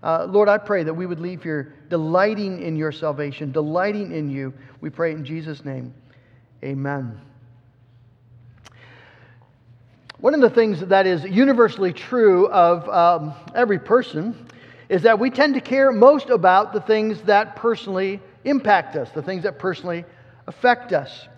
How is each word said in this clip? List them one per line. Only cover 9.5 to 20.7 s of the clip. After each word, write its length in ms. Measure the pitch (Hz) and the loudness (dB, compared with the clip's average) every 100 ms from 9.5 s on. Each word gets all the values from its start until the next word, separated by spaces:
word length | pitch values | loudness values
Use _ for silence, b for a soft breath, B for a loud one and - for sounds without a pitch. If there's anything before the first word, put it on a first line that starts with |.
| _ _ _ _ _ _ - | _ _ _ _ _ _ -2
One 140 | 240 | 0
of 80 | 302 | 4
the 80 | 240 | 4
things 300 | 233 226 175 | 4 2 0
that 260 | 180 190 190 | 2 2 4
is 180 | 180 | 0
universally 720 | 180 190 269 247 226 - 185 | 0 2 4 6 4 2 -4
true 540 | - - 254 214 180 190 | -4 -6 2 4 6 4
of, 400 | 190 170 175 147 | 6 4 4 0
um, 440 | 170 170 170 151 139 - | 2 4 2 -2 -14 -8
every 260 | - 240 196 | -2 0 0
person 680 | - 247 240 156 196 226 - B B B B | 2 0 0 -8 -8 -10 -16 B B B B
is 140 | 185 | 2
that 160 | 214 220 | 4 4
we 100 | 254 | 2
tend 260 | 262 294 262 | 2 0 0
to 60 | |
care 300 | - 262 269 | -2 2 2
most 380 | 226 247 294 - | 6 6 6 2
about 440 | 233 185 185 208 | 2 4 4 2
the 80 | 208 | -6
things 400 | - 220 214 208 | -2 0 0 -4
that 320 | 190 202 214 - | 0 0 0 -4
personally 640 | 233 220 - 185 190 202 b b | -4 -4 -6 -6 -4 -8 b b
impact 520 | - 285 - 196 - 151 | -2 -2 2 2 2 -8
us, 140 | 120 | -6
the 100 | 156 | -8
things 220 | 143 185 | -8 -6
that 160 | 190 - | -6 -6
personally 460 | 185 175 180 170 170 b b b b | -8 -6 -8 -10 -10 b b b b
affect 460 | - 247 | -2 0